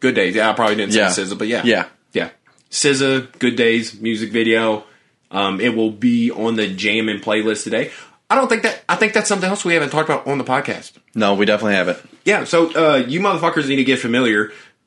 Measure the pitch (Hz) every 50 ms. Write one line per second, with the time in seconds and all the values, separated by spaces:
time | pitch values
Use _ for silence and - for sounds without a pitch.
0 | - 127 117 110 95 92 95 110 110 110 104 120 113 107 107 110 104 98 107 107
1 | 101 92 90 101 95 92 101 - 107 110 120 120 120 117 107 92 85 - _ _
2 | _ _ - - 85 82 - _ _ _ _ _ _ - - - - 143 139 131
3 | 139 135 135 131 127 - - - 123 123 117 113 117 117 113 117 113 113 - 101
4 | 110 113 113 107 113 107 107 117 113 113 113 113 113 110 107 107 - - - _
5 | _ _ _ _ _ _ 95 98 101 98 98 95 117 123 110 113 110 113 107 98
6 | 120 123 120 117 117 117 - - 110 117 113 110 107 95 95 92 104 104 104 113
7 | 110 110 104 98 - 110 107 107 107 110 107 - - 110 110 113 147 - - -
8 | - - _ _ _ - 208 269 262 233 226 220 185 220 - - - - 180 180
9 | 220 208 - 220 214 - 202 196 185 185 202 196 - 175 170 165 147 131 147 151
10 | 156 160 143 135 - 135 139 131 120 135 127 139 139 - 98 - - - _ -
11 | _ _ - 113 107 101 101 98 104 98 104 104 110 104 101 95 87 90 87 -
12 | - - - - - 180 208 185 131 - 170 170 165 160 - 160 160 156 143 131
13 | 120 120 143 180 202 202 185 156 170 170 165 156 143 135 139 135 127 135 127 120
14 | - 117 117 127 127 117 107 104 107 - - - - - _ _ _